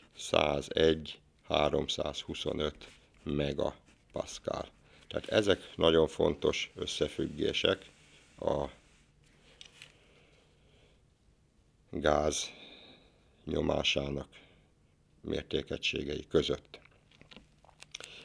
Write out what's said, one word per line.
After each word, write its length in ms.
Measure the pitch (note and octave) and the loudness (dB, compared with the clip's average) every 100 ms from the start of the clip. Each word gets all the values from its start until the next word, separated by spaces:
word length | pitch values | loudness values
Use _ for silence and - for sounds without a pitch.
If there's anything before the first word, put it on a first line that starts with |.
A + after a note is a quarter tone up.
| - - | -20 -14
százegy 1000 | - - D2+ C#2+ - - D#2+ D#2 D#2 - _ _ - | 2 4 4 0 -2 4 6 6 -2 -16 _ _ 0
háromszázhuszonöt 1400 | D#2 D2 D2 C#2+ - D2 C#2 - - D#2 C#2 D2+ - - - _ _ | 4 4 2 -2 -4 -4 -6 -10 -6 -4 -2 -4 -6 -20 -20 _ _
megapaszkál. 1500 | D2+ D2 C#2+ C#2+ C#2+ - _ _ _ - - - - - - _ - - - | -4 -2 -2 -2 -4 -4 _ _ _ -10 -8 -8 -6 -6 -8 _ -20 -20 -10
Tehát 200 | - - | -8 0
ezek 440 | G#2+ G2+ F2+ - - | 0 4 2 0 2
nagyon 320 | E2 D#2+ D#2 | 6 6 4
fontos 640 | - E2 D2+ D2+ - - | 4 2 2 0 0 -6
összefüggések 1160 | - D#2 - D2+ - D2 D2 C#2+ - - F#2+ - _ - - _ - | -8 -8 -2 -4 -2 -6 -2 -2 0 0 0 -6 _ -20 -20 _ -6
a 260 | - C#2+ C#2 - _ _ _ _ _ _ - - - - - - _ _ _ _ _ _ _ _ _ _ _ _ _ _ _ _ _ _ - | -2 -2 -4 -10 _ _ _ _ _ _ -20 -20 -20 -20 -20 -20 _ _ _ _ _ _ _ _ _ _ _ _ _ _ _ _ _ _ -10
gáz 600 | - D2+ D2 D#2 - - - - - - - _ _ _ _ | 0 4 4 2 0 -6 -12 -20 -20 -20 -20 _ _ _ _
nyomásának 840 | - D#2 D#2 D2 D2 D2 C#2+ C#2+ - - - _ _ _ _ _ _ _ | -4 0 0 0 0 -2 -2 -6 -10 -18 -20 _ _ _ _ _ _ _
mértékegységei 1080 | D#2 D2 - D2 - D2+ - D2 C#2+ D2+ - | -6 -6 -2 -4 -4 -6 -4 -4 -6 -8 2
között. 520 | D#2+ C#2+ C#2+ - - - _ _ _ - - - _ - - - - - - | 2 2 -4 -6 -20 -20 _ _ _ -20 -20 -20 _ -20 -20 -18 -16 -16 -18